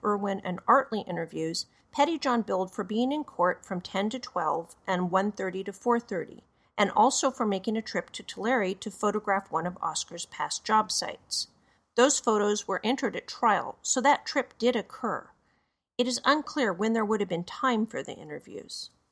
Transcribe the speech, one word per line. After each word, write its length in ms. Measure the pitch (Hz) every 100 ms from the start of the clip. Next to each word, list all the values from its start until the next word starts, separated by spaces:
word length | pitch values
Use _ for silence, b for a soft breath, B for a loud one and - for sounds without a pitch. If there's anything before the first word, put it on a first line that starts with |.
Irwin, 360 | 208 208 202 196
and 160 | 180 180 -
Artley 420 | 262 262 214 -
interviews, 580 | 170 165 160 160 170 - b _ -
Pettyjohn 480 | 302 320 277 240
billed 280 | 202 190 185
for 120 | -
being 280 | 185 214 254
in 120 | 302
court 400 | 294 - 180 175
from 160 | - 180
ten 300 | - 196 208
to 80 | 254
twelve 560 | - 180 156 156 170 - -
and 260 | 180 180
one 180 | 190 208
thirty 320 | 208 190 180
to 100 | 196
four 280 | 190 240 233
thirty, 420 | 233 185 - - _ _ _ -
and 140 | 202
also 400 | - 233 - 269
for 160 | 262 226
making 300 | 190 208 220
a 60 |
trip 280 | 220 208 -
to 140 | -
Tulare 500 | - - 214 254 185
to 160 | 190 214
photograph 600 | - 208 208 208 196 -
one 140 | 160 175
of 120 | 180
Oscar's 460 | 160 151 - 170 -
past 380 | - 151 -
job 260 | - 220 208
sites. 560 | - - - _ - - b b b _
Those 240 | - 269 -
photos 480 | - 214 208 208 -
were 140 | 190
entered 340 | 214 269 220 175
at 120 | -
trial, 480 | - 233 190 123 -
so 180 | - 262
that 240 | 254 285
trip 300 | - 285 247 -
did 160 | 233
occur. 540 | 240 - - 226 151 - _ _ _ _ _ _ -
It 80 | 247
is 160 | 233
unclear 480 | 254 302 294 302 226
when 220 | 175 220
there 100 | 226
would 160 | 208 214
have 80 | 196
been 160 | 170
time 400 | 175 - 262 226
for 180 | 214 -
the 120 | -
interviews. 760 | - 151 151 - - - - - _ _